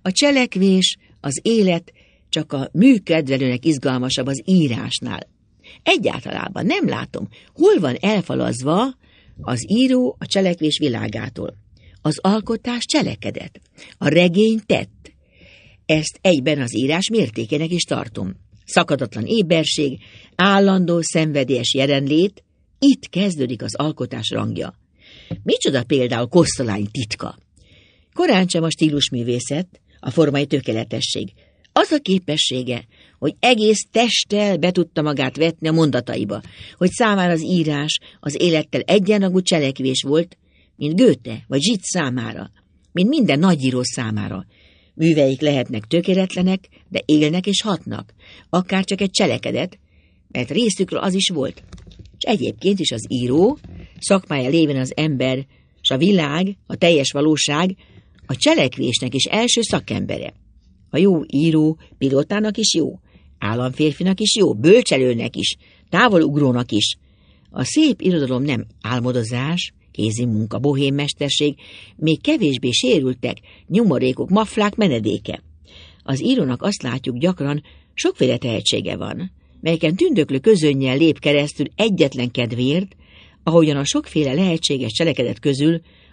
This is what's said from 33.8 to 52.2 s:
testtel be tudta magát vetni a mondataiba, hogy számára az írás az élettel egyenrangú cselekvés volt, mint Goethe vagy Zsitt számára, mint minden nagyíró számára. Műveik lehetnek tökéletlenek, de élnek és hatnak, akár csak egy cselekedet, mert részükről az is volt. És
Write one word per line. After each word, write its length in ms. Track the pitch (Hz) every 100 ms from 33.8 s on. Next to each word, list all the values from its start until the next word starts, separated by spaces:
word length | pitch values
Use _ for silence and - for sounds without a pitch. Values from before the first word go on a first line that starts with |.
| -
testtel 640 | 214 240 - - 208 208 175
be 140 | 180
tudta 300 | 180 165 -
magát 360 | 151 139 131 135
vetni 300 | 165 160 160
a 40 |
mondataiba, 720 | 160 156 127 120 123 104 104 - - - -
hogy 120 | 185
számára 420 | - 226 202 180
az 120 | 165
írás 560 | 160 180 156 143 151 - - _
az 220 | 151 143
élettel 400 | 175 160 147 135
egyenrangú 600 | - 202 190 208 190 185
cselekvés 600 | 180 170 139 139 131 131 139
volt, 300 | 151 175 - _ _ _ _
mint 240 | 143 170
Goethe 440 | 254 143 - 117 -
vagy 140 | 139
Zsitt 200 | 165 214
számára, 680 | - 180 139 123 113 - 104 _ _ _ _
mint 180 | 170 202
minden 300 | 311 202 143
nagyíró 420 | 185 165 131 123
számára. 600 | 123 - 117 107 104 95 95 _ _ _ _
Műveik 480 | - 160 156 135 135
lehetnek 440 | 151 143 113 117 -
tökéletlenek, 840 | 170 175 185 185 180 185 190 _ _ _
de 120 | 190 -
élnek 420 | 302 151 175 185
és 140 | 190
hatnak, 520 | 220 180 - 104 - _ - - _
akár 340 | 175 180 190
csak 180 | 190 190
egy 100 | 196
cselekedet, 680 | - 180 113 - 120 180 - _ _ _ _ _
mert 240 | 131 123
részükről 480 | 175 240 190 185 147
az 140 | 190
is 160 | 185 185
volt. 340 | 165 120 - - - - - -
És 60 | -